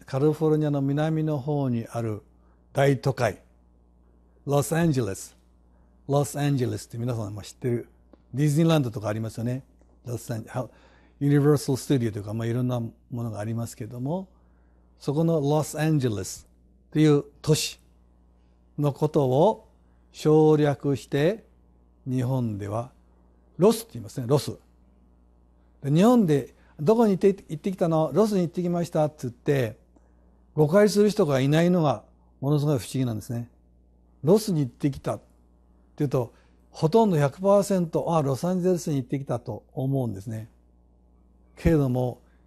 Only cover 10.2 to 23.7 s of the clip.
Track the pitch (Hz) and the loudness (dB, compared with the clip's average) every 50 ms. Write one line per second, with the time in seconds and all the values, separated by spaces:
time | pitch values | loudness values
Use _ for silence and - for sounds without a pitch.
10.2 | - - 123 107 107 - - 131 123 - - _ _ _ _ _ _ _ _ _ | -10 -10 -10 -10 -10 -10 -10 -10 -10 -10 -14 _ _ _ _ _ _ _ _ _
11.2 | 143 143 143 147 135 147 151 139 - - 135 - - - 147 131 117 113 98 104 | 0 2 2 4 4 4 4 2 0 -2 -4 -4 -2 0 0 0 0 -2 -4 -6
12.2 | 98 104 104 113 113 117 117 123 123 123 123 120 117 117 - _ _ _ 127 120 | -8 -8 -6 -6 -4 -4 -2 -2 -2 -2 -4 -4 -6 -8 -12 _ _ _ -10 -8
13.2 | 117 117 107 101 104 110 113 117 117 - - - 120 104 117 120 127 139 165 190 | -8 -8 -8 -8 -8 -6 -6 -6 -8 -8 -10 -14 -14 -14 -12 -10 -8 -6 -6 -8
14.2 | 190 - _ _ _ _ _ _ _ _ _ _ _ _ _ _ - - 139 151 | -8 -12 _ _ _ _ _ _ _ _ _ _ _ _ _ _ -8 -4 -2 0
15.2 | 165 165 165 160 139 143 151 156 139 - - 147 151 160 156 147 127 123 107 98 | 0 2 2 0 0 0 0 0 -2 -2 -4 -2 0 0 2 2 0 0 -2 -4
16.2 | 92 - - - - _ _ _ _ _ _ _ _ _ - 151 156 151 147 143 | -6 -10 -12 -16 -18 _ _ _ _ _ _ _ _ _ 0 2 4 4 4 2
17.2 | 139 - - _ - 151 156 - - - - - _ _ _ _ _ _ _ _ | 0 -4 -12 _ 0 0 0 0 0 -4 -10 -14 _ _ _ _ _ _ _ _
18.2 | _ _ _ _ _ _ _ _ _ _ _ - 147 147 127 - 156 147 - 160 | _ _ _ _ _ _ _ _ _ _ _ -2 -2 -2 0 0 -2 0 2 2
19.2 | 143 127 127 139 165 214 220 - - _ _ _ _ _ _ _ _ _ _ - | 2 2 4 4 4 4 2 0 -6 _ _ _ _ _ _ _ _ _ _ -2
20.2 | - 151 156 156 156 156 156 151 151 147 139 - - 143 143 139 - - - 139 | 2 4 6 6 6 6 6 4 4 2 0 -2 -2 -2 -2 -2 -4 -4 -2 0
21.2 | 147 170 214 226 - _ _ _ _ _ _ _ _ _ _ _ _ 135 127 127 | 0 0 0 -2 -8 _ _ _ _ _ _ _ _ _ _ _ _ -6 -4 -2
22.2 | 123 123 135 131 120 113 104 98 101 101 104 113 120 135 - _ _ _ _ _ | -2 -2 -2 -2 -2 -4 -4 -6 -8 -6 -6 -6 -8 -8 -14 _ _ _ _ _
23.2 | _ _ _ _ _ _ _ - 170 220 | _ _ _ _ _ _ _ 2 4 4